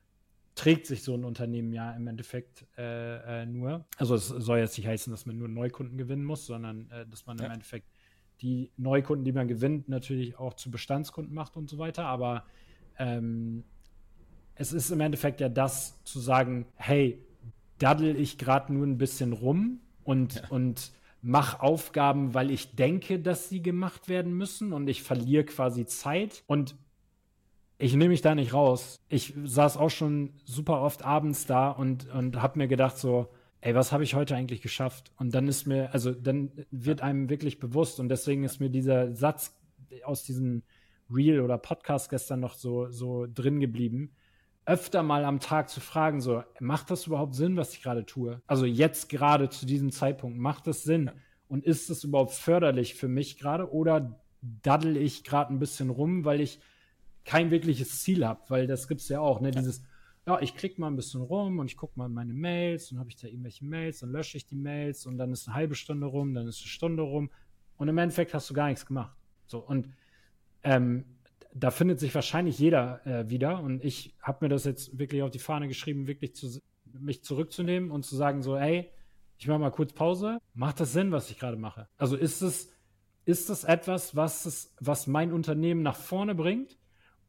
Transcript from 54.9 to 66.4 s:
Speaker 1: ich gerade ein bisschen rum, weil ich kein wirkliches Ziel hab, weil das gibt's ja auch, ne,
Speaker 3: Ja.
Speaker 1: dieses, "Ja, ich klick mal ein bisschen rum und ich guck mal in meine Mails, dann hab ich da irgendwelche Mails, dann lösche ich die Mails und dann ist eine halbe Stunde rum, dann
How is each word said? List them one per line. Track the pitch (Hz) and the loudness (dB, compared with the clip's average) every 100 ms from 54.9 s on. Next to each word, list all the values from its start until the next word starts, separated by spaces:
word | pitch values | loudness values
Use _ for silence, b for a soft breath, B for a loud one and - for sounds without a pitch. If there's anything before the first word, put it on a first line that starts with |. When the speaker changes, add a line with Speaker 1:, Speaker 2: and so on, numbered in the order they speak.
| 147 | 2
Speaker 1:
ich | 147 - | 0 -2
gerade | - 143 143 | 0 0 2
ein | 135 | 0
bisschen | 139 - 131 | -2 -2 -2
rum, | 127 156 180 | 0 0 2
weil | 151 147 | 2 2
ich | 143 - b b b b b - - | 0 -4 b b b b b -20 0
kein | 160 170 | 2 4
wirkliches | 165 160 131 127 - | 4 2 0 -2 -2
Ziel | - 185 113 | 0 2 2
hab, | 117 - | -2 -2
weil | 131 131 | 0 2
das | 131 - | -2 -4
gibt's | 151 - | -6 -4
ja | 143 | 0
auch, | 151 110 | 2 2
ne, | 135 | 2
Speaker 3:
Ja. | 127 | 0
Speaker 1:
dieses, | 131 - b b b b - | -2 -4 b b b b -2
"Ja, | 180 | 0
ich | - - | 0 -4
klick | 190 185 | -8 -4
mal | 156 | -4
ein | 135 | -4
bisschen | - 131 | -6 -8
rum | 127 190 196 180 | -4 -2 -2 -2
und | 131 | -4
ich | - | -8
guck | 156 - | -10 -8
mal | 127 | -6
in | |
meine | 117 117 | -6 -6
Mails, | 127 175 175 175 170 - | -4 -2 0 0 -2 -6
dann | 123 | -10
hab | 123 | -10
ich | - | -12
da | 117 | -14
irgendwelche | 123 123 - 139 | -12 -12 -10 -8
Mails, | 165 165 151 | -6 -6 -8
dann | 123 | -8
lösche | 143 147 147 | -6 -8 -12
ich | - | -10
die | 139 | -8
Mails | 143 147 147 139 131 | -6 -4 -4 -6 -8
und | 127 | -4
dann | 127 | -4
ist | 123 - | -4 -4
eine | 123 | -2
halbe | 156 | -2
Stunde | 139 - 147 143 | -2 -6 -4 -2
rum, | 139 139 | -2 -2
dann | 123 | -2